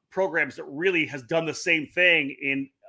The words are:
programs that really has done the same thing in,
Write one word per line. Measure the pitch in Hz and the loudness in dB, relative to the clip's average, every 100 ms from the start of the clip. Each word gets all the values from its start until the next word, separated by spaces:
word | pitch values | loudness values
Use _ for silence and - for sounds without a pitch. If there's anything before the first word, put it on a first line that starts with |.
| _ | _
programs | 190 190 160 143 165 | -2 0 0 -2 -4
that | 151 | -10
really | 143 190 175 127 | -2 0 2 0
has | 139 | -4
done | 113 165 | -2 0
the | 156 | 0
same | 135 175 160 135 | -2 0 0 0
thing | 175 180 165 139 - | 2 4 4 0 -4
in, | 139 135 135 _ | -4 -4 -6 _